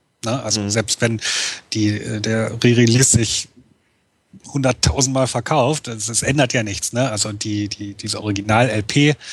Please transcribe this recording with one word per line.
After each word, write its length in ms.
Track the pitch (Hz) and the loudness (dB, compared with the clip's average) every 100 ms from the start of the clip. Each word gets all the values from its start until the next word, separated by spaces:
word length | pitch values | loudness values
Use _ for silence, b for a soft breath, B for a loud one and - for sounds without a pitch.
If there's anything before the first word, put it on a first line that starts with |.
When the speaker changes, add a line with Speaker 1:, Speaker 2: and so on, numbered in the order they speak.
| _ _ | _ _
Speaker 1:
Ne? 180 | 110 113 | -6 -4
Also 200 | 110 110 | -4 -4
Speaker 2:
Mhm. 80 | 101 | -2
Speaker 1:
selbst 320 | 110 104 - | -2 -2 -2
wenn 180 | 117 110 B B B B - | 0 0 B B B B -8
die, 240 | 110 104 104 | -2 0 0
äh, 220 | - 107 | -4 -4
der 320 | 110 113 110 117 | -2 -2 -2 2
Re-Release 500 | 123 117 117 123 131 117 | 4 6 6 6 4 4
sich 320 | 113 - - _ _ _ _ _ _ _ _ - - | 2 -2 -6 _ _ _ _ _ _ _ _ -20 -8
hunderttausendmal 760 | 143 131 - - 135 135 131 127 | -2 0 2 0 2 0 0 0
verkauft, 600 | 120 - 156 123 151 - | -2 0 2 2 0 -6
es, 200 | 113 104 | -8 -4
es 140 | 113 | -2
ändert 320 | - 147 127 | 0 2 2
ja 80 | 123 | 0
nichts. 300 | 107 95 - | -2 -6 -4
Ne? 160 | 117 131 | -2 -2
Also 220 | 107 107 | -2 -4
die, 360 | 104 107 104 104 | -4 -4 -4 -4
die, 240 | - 101 | -6 -12
diese 280 | 98 104 - | -12 -8 -6
Original-L 600 | 107 101 104 110 123 110 | -2 -2 2 2 2 0
P, 320 | 104 143 147 143 B | 0 2 4 2 B